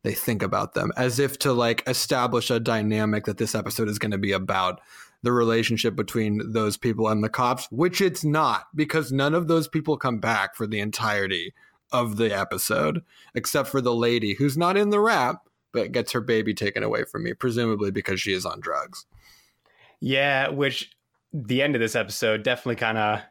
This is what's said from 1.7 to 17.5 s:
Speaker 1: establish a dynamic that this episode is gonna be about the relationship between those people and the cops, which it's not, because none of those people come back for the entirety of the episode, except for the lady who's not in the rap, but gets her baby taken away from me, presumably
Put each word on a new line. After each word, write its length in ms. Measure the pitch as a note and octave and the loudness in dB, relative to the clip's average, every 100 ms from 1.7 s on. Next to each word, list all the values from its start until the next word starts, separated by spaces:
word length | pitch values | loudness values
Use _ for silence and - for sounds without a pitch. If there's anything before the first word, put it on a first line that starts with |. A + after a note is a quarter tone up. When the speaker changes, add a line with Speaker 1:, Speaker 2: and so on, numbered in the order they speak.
| A2+ - | 0 0
Speaker 1:
establish 600 | B2+ - C3+ B2 A#2 - | -2 0 0 2 0 2
a 100 | A#2 | 0
dynamic 640 | A#2 A2 G#2+ G#2+ G#2+ G#2+ | 2 0 2 2 2 0
that 140 | G#2 F#2+ | -2 -2
this 160 | A2 | -2
episode 340 | G#2+ A2+ - G#2+ | -2 -4 -2 -2
is 100 | G#2 | -2
gonna 200 | A2 G2 | -2 -2
be 140 | G2+ | 0
about 480 | F#2+ F#2+ F#2+ F#2 F2+ - - - _ | 0 0 0 0 -2 -14 -20 -20 _
the 100 | A#2+ | 0
relationship 640 | B2 A#2 A2+ A2+ A2+ A#2+ F#2+ | 2 4 2 2 0 0 -2
between 560 | G2+ A#2+ G#2+ G#2 A2 | -2 -2 0 -2 -2
those 240 | A2 G#2+ - | 0 0 0
people 320 | B2 A2 G#2+ | -2 0 2
and 160 | G#2+ | 2
the 40 | G#2+ | 0
cops, 360 | - B2 B2 - | 2 0 0 -4
which 300 | A2+ F3 F3+ | 0 0 2
it's 200 | F#3+ F3+ | 0 0
not, 440 | D#3 D#3 C#3+ G#2 - D3+ | 0 2 2 0 -4 -4
because 340 | D3+ D#3+ B2+ | 0 0 0
none 240 | C3+ C#3 | 0 2
of 140 | E3 D#3+ | 2 2
those 180 | E3 D3+ | 2 2
people 300 | D#3+ D#3 D3 | -2 -2 -2
come 240 | C3 A2+ | -2 0
back 340 | A#2 A2 G2 | 0 0 -2
for 120 | - G#2+ | -4 -4
the 120 | G#2+ | -2
entirety 760 | G#2 - A2+ G#2 F#2+ F2+ F2 _ - _ _ | -4 -2 0 0 0 -2 -4 _ -20 _ _
of 280 | B2+ A#2 G#2 | -2 0 0
the 180 | A2+ G2 | 0 2
episode, 680 | G2+ F#2 - B2+ D#3 E3 - - - | -2 -4 0 2 2 -2 -8 -20 -10
except 360 | A#2+ A#2 D3 C3+ | -6 -2 -2 0
for 100 | C3+ | 0
the 140 | B2 | 2
lady 400 | A#2 A#2 A#2+ G#2+ | 2 2 2 0
who's 240 | G2 C#3 C#3 | 0 0 2
not 180 | F3 G3 | 2 2
in 140 | G#3 | 2
the 100 | G#3 | 4
rap, 480 | A3 F#3+ B2 F3 _ _ _ | 4 4 0 -2 _ _ _
but 200 | A#2+ G2 | -2 0
gets 200 | B2 - | -2 -2
her 80 | B2 | -4
baby 320 | A2 A2+ G#2+ | 0 0 0
taken 300 | G#2 G2+ G#2+ | -2 -2 -2
away 220 | G#2+ A2 | -2 -2
from 200 | - G#2+ | -4 -6
me, 80 | A2+ | -6
presumably 580 | - B2+ | -4 -2